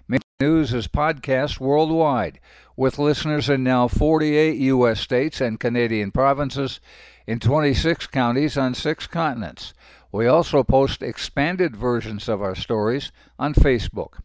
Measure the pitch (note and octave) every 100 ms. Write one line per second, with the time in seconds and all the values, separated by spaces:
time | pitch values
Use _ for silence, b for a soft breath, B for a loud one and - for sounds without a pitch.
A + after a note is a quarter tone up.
0 | - B2+ - - C#3 D#3+ C3 B2 - D3
1 | D#3 D3 C#3+ C3 C#3+ - C3+ D3 D#3 D#3+
2 | D#3 B2 F2 - b b b - C3 C#3+
3 | D3 D3 D#3 D3+ C#3+ C#3 B2+ B2+ B2 -
4 | D3+ D#3 D3+ D3 D#3 B2+ C3 C3 A#2+ G#2+
5 | - B2+ D3+ - A#2+ A2 A#2+ A#2+ A#2 A2
6 | G2 - C3+ C#3 C#3 B2+ C3 - B B
7 | B B - A2 A2+ D3+ D3 B2+ D#3+ E3
8 | - C3 A#2+ B2+ D3+ C#3+ C3 B2 D3+ D#3+
9 | - E3+ D#3+ B2 F2 - - - b b
10 | b G2+ A#2 D#3+ - D3 A#2+ C3+ C3+ -
11 | B2+ - - C#3 D#3 F#3 E3+ G#2 B2 A#2+
12 | G#2+ G#2 - G2+ G2 F#2 - A2 G#2+ C#3
13 | - b b b C#3+ - D3 A#2+ - G2+
14 | D#2 -